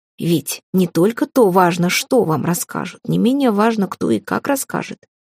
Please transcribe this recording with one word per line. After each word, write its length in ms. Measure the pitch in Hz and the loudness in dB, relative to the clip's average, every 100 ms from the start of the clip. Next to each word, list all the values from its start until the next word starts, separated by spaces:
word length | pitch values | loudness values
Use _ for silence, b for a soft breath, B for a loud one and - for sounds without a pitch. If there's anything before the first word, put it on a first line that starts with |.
| _ - | _ -6
Ведь 420 | 165 160 - - _ | -2 -2 -2 -12 _
не 140 | 185 175 | 0 0
только 380 | 160 196 233 | 2 0 0
то 240 | 277 262 202 | 0 2 4
важно, 400 | 185 175 175 180 | 4 4 2 0
что 340 | - - 262 | -2 0 0
вам 220 | 170 156 | 2 0
расскажут, 540 | 156 175 - - 175 - - | -2 -4 -6 -8 -10 -8 -4
не 100 | 170 | 0
менее 340 | 214 277 254 | 2 2 2
важно, 360 | 202 226 214 185 | 2 0 0 -4
кто 240 | - 240 | -4 -2
и 80 | 214 | -2
как 280 | - - - | -4 -4 -2
расскажет. 520 | 277 - - - - _ _ | -4 -4 -8 -8 -14 _ _